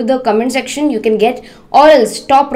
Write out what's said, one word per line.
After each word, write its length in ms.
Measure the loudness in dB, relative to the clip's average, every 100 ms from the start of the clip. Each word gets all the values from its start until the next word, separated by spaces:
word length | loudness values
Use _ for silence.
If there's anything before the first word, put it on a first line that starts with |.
to 60 | -2
the 80 | -4 -2
comment 260 | -2 -2 -4
section, 320 | -6 -4 -4
you 120 | -2 -2
can 120 | 0
get, 180 | 0 -2 -12 -20 _ 4
or 120 | 6
else 240 | 4 2 -4 0
top 220 | 0 0